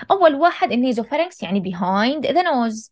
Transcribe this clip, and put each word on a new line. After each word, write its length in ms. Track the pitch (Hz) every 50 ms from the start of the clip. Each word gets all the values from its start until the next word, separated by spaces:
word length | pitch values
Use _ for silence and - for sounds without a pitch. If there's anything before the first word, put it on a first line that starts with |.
| - -
أول 240 | - 392 359 320 285
واحد 380 | 277 311 349 - - 370 277 226
النيزوفارنكس 680 | 240 247 262 247 214 220 226 277 294 330 359 - - -
يعني 200 | 170 190 202 180
behind 640 | 196 180 175 190 180 190 196 214 233 285 311 240
the 160 | - 285 330 359
nose، 480 | 349 302 254 233 226 220 220 - -